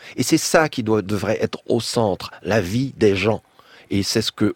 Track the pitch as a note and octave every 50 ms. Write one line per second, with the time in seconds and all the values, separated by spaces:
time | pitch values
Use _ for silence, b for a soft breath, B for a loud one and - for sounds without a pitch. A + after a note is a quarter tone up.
0 | B B B B C3 - E3 D#3 - - - E3+ D#3+ D3+ - - A2+ G#2+ A2 G#2+
1 | F#2+ F#2+ G#2 G2 G2 G2 A2 - A2 A2 - - - - A2+ A#2 A#2 - - A#2+
2 | A2+ G2+ F2+ - - - B B B F2+ G2+ A2 F#2 E2+ G#2 A#2+ C3+ C3+ - -
3 | A2 G#2 G2 F#2+ F#2+ G#2+ G#2+ - - b b b b b b b b b - G2+
4 | F#2+ - - A#2 G#2+ - - - A2 G2+ -